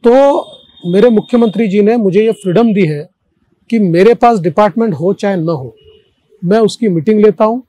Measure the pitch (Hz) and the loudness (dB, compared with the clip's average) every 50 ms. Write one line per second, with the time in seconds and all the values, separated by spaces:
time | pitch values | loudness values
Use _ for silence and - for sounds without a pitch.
0 | _ 233 240 262 277 277 285 - - - - - _ _ _ _ - 175 175 196 | _ 4 4 4 4 2 2 0 -4 -8 -16 -20 _ _ _ _ -10 -4 0 2
1 | 202 247 226 208 - - - 240 233 226 185 196 - - 180 208 208 208 226 247 | 2 2 2 0 -2 0 -2 0 0 0 -2 -2 -4 -2 0 0 0 0 0 0
2 | 220 190 165 202 220 226 220 - - 190 170 202 240 233 208 196 196 156 151 147 | -2 0 0 0 0 0 -2 -4 -6 -2 0 0 2 2 0 0 0 -2 -2 -6
3 | 151 - _ _ _ _ _ _ _ _ _ _ _ _ - 226 214 180 160 170 | -10 -16 _ _ _ _ _ _ _ _ _ _ _ _ -2 -2 0 0 2 2
4 | 190 226 240 - - 240 233 214 160 175 147 - 208 208 - 226 226 226 180 135 | 4 4 2 4 2 2 2 2 -2 -4 0 0 0 0 0 -2 -4 -4 -4 -4
5 | 156 185 202 196 - 202 196 185 156 165 170 143 127 123 - _ _ - _ _ | -4 -4 -4 -4 -4 -4 -4 -4 -4 -6 -6 -8 -10 -14 -18 _ _ -20 _ _
6 | _ _ _ _ _ _ _ _ - 175 202 226 226 202 - - 233 220 180 165 | _ _ _ _ _ _ _ _ -4 0 0 2 2 0 -2 -2 -4 -2 -2 -2
7 | 147 214 214 214 208 214 202 - 220 214 226 254 254 | -2 0 0 2 2 2 2 2 -2 -2 -2 -4 -10